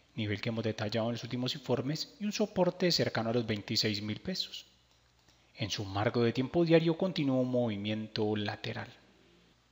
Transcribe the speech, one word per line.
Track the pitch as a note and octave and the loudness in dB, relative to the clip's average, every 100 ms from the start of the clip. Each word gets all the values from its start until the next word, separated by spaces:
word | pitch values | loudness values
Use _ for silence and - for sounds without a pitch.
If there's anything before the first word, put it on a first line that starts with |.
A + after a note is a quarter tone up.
| _ - | _ -6
nivel | G#2 G#2 | -2 -2
que | A#2+ | -2
hemos | A2+ | -2
detallado | A2 G#2 G#2+ A2 A2+ | -2 -2 -2 0 -2
en | |
los | A#2 | -2
últimos | A#2+ B2 B2+ | -4 -4 -4
informes, | D3+ - B2 C#3 D#3 - - | -4 -2 0 0 -4 -6 -6
y | |
un | G#3 | -4
soporte | - G#3 - F3 - F3+ | -2 0 2 2 2 2
cercano | D#3+ A#2 A#2+ A2+ | 2 2 0 0
a | |
los | A#2+ A2 | 0 0
veintiséis | G#2 - A2 A2 G2+ | -2 -2 0 0 0
mil | G#2 A2 | -4 -6
pesos. | - F#3 - - - _ _ _ _ _ _ _ _ - | -6 -6 -6 -10 -16 _ _ _ _ _ _ _ _ -8
En | G2+ | -6
su | - | -4
marco | G2+ G2 A2+ A#2+ | -4 0 2 4
de | A#2 | 2
tiempo | B2 C3 E3+ | 2 0 2
diario | E3+ E3 E3 D#3+ | 6 6 6 2
continúa | F#3+ E3 C#3 C3 | 0 0 2 2
un | B2+ | 2
movimiento | B2 A#2+ G2+ G#2 G#2+ A2 - G#2+ G#2+ | 2 2 0 -2 -4 -4 -2 0 0
lateral. | G#2 G#2 - A2 - - - - _ - _ _ _ | -2 -4 -6 -8 -10 -14 -20 -20 _ -20 _ _ _